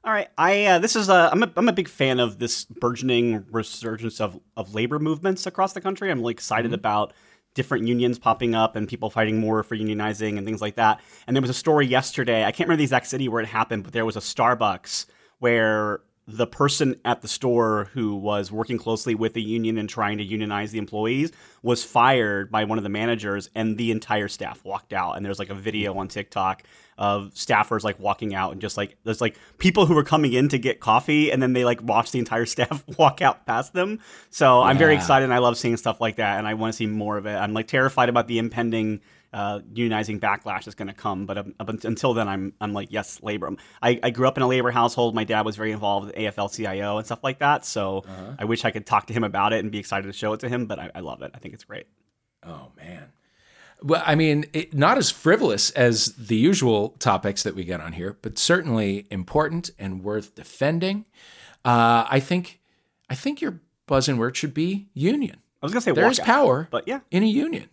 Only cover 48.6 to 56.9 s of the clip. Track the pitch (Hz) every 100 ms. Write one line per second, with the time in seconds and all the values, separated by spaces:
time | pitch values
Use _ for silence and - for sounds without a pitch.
48.6 | 117 107 - 107 - 117 107 95 101 110
49.6 | 104 104 98 98 98 95 107 110 127 123
50.6 | 110 127 85 - 82 - 65 - - -
51.6 | - - - _ _ _ _ _ 85 78
52.6 | 65 _ 78 123 71 _ _ _ _ _
53.6 | - _ 143 160 160 151 160 147 147 160
54.6 | 165 151 151 262 - - 156 202 185 107
55.6 | - 143 120 110 - - 107 110 147 196
56.6 | 127 107 107